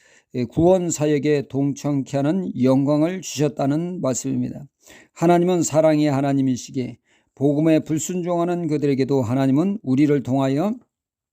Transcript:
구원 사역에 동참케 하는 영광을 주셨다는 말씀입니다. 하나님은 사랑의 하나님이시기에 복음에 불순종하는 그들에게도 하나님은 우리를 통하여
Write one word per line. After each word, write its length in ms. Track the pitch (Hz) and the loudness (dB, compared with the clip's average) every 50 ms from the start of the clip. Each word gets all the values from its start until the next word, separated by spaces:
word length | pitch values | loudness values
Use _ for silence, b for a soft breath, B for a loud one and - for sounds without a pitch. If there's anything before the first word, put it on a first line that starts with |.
| b b b b b b b 131 123 117 | b b b b b b b -6 -6 -4
구원 400 | - - 165 175 185 190 180 170 | 0 2 4 4 4 4 2 -2
사역에 580 | 127 - 151 151 151 147 131 147 151 143 139 - | -2 -2 0 0 0 2 2 2 0 0 -2 -4
동참케 680 | - 139 139 143 135 - - 143 147 139 131 - - | -4 -2 -2 -2 -2 -4 -4 -4 -2 -2 -4 -4 -4
하는 360 | - 139 147 170 190 185 - - 131 123 | -2 0 0 0 -2 -4 -4 -2 0 2
영광을 600 | 127 131 135 139 135 151 147 151 170 185 190 156 | 2 4 2 2 2 2 2 0 0 -2 -4 -8
주셨다는 760 | - - 123 151 147 - - 143 135 143 156 170 175 185 175 | -8 -4 -2 -2 -2 -2 -2 -2 -2 0 -2 -2 -4 -6 -4
말씀입니다. 680 | - 131 127 117 - 135 131 123 127 127 - - 147 - _ _ B B B B B B B | -4 -4 -4 -4 -4 -4 -4 -4 -4 -6 -8 -10 -16 -18 _ _ B B B B B B B
하나님은 480 | - 165 170 175 175 175 180 185 175 151 | 0 2 4 4 4 4 2 2 0 0
사랑의 440 | - - 156 156 160 156 151 151 | 0 2 2 4 4 4 2 2
하나님이시기에 920 | 151 139 131 139 139 139 139 135 135 127 117 - - 135 135 123 - 123 - _ _ _ _ _ _ _ | 2 2 2 0 0 0 0 0 0 0 -2 -6 -8 -8 -8 -8 -8 -10 -16 _ _ _ _ _ _ _
복음에 460 | - 135 147 143 143 156 160 160 156 | -2 0 0 2 2 2 4 4 2
불순종하는 880 | - - 156 156 - - 185 180 170 175 180 170 170 175 175 175 175 156 | 2 0 -4 -4 -4 -4 -6 -4 -4 -2 -2 -2 -2 -2 -2 -2 -2 -2
그들에게도 540 | 151 147 151 143 139 127 131 120 139 135 127 | -2 -2 0 0 0 0 0 0 0 0 0
하나님은 560 | 107 123 135 135 135 131 143 165 196 202 208 - | 0 0 0 2 2 2 2 2 0 -2 -4 -4
우리를 400 | 131 131 131 151 139 147 143 113 | -2 0 2 4 4 2 2 0
통하여 520 | 117 127 135 135 135 135 143 170 208 233 254 - _ _ _ _ _ _ _ _ _ | -2 -2 0 0 0 0 -2 -2 -4 -4 -6 -12 _ _ _ _ _ _ _ _ _